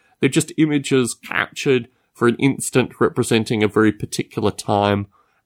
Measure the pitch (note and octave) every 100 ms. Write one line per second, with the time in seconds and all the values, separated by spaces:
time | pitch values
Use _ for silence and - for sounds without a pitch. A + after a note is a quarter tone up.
0 | _ - C#3 D#3 D#3 - D#3 D3 C#3 C3+
1 | A#2 - - - - - C#3+ B2+ A#2+ _
2 | _ - A#2+ A2+ C3+ - - C3+ A#2+ -
3 | F#2+ - A#2 A#2 G#2+ A2+ G#2 G#2+ G#2+ -
4 | - - - - G#2 - - G#2 G2+ G2+
5 | G#2 _ _ _